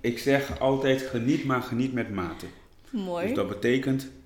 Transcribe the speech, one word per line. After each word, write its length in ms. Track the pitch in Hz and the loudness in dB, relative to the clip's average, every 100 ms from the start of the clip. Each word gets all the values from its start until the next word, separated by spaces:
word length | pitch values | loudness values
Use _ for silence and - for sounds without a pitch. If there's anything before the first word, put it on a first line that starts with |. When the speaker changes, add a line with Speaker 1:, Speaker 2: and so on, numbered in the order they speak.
Speaker 1:
ik 180 | 120 120 | -2 -2
zeg 420 | - 139 135 - | 4 4 2 0
altijd, 420 | 135 135 135 131 | 2 2 4 2
"Geniet, 420 | - 120 117 151 | 2 -2 2 2
maar 180 | 135 127 | 2 0
geniet 300 | 120 117 127 | 0 0 0
met 180 | 127 107 | 0 -2
mate." 360 | 101 87 82 - - - - - | -2 -4 -6 -12 -16 -20 -20 -8
Speaker 2:
Mooi. 360 | 240 190 175 180 | -6 -4 -2 -2
Speaker 1:
Dus 100 | 247 | 0
dat 120 | 101 | -2
betekent 600 | 101 117 127 135 135 - - | 0 2 2 2 -2 -4 -16